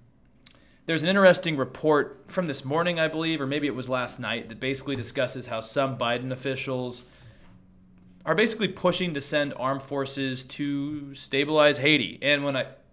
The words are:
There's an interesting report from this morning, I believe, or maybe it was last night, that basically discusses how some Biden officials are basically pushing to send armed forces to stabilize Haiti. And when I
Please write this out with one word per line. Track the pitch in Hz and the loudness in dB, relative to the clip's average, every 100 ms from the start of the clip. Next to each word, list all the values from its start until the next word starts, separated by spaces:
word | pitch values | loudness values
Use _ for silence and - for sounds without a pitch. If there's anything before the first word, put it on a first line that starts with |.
| _ _ _ _ - _ _ _ - | _ _ _ _ -20 _ _ _ -4
There's | 160 | -2
an | 156 | 2
interesting | 196 190 175 165 151 | 8 8 8 2 0
report | 131 - 156 147 - - - | -2 0 4 4 2 -6 -6
from | - 170 | -4 -2
this | 135 | -4
morning, | 131 151 175 165 | -2 0 0 0
I | 160 | 0
believe, | 156 160 160 | 0 -2 -2
or | 135 | -2
maybe | 147 147 | -2 -2
it | 117 | -4
was | 127 | -4
last | 127 120 - | -4 -4 -6
night, | 113 113 107 | -6 -6 -6
that | 110 | -6
basically | 131 135 - 131 | -4 -4 -4 -6
discusses | 120 - 123 131 117 | -4 -2 -2 -4 -6
how | 113 | -6
some | 113 - 135 120 | -4 -2 -2 0
Biden | 120 123 131 | -2 -2 -4
officials | 127 139 131 - 127 123 120 - - - - - - - - - - - - - | -6 -4 -4 -4 -4 -4 -8 -16 -20 -20 -20 -20 -20 -20 -20 -20 -20 -20 -14 -2
are | 160 | 2
basically | 226 - 202 | 2 2 -4
pushing | - 180 175 180 | 0 0 2 -2
to | 143 | -4
send | 135 151 143 - | -2 -2 -2 -2
armed | 127 139 | -2 -4
forces | - 143 135 - 135 127 - | -4 -4 -4 -4 -4 -4 -10
to | - 147 143 143 151 143 135 | -6 -4 -4 -6 -8 -12 -16
stabilize | - 139 143 156 147 127 | -4 0 2 6 6 6
Haiti. | 139 147 95 82 | 4 4 2 -2
And | 139 147 143 | 2 2 2
when | 131 | -2
I | - - _ | -4 -10 _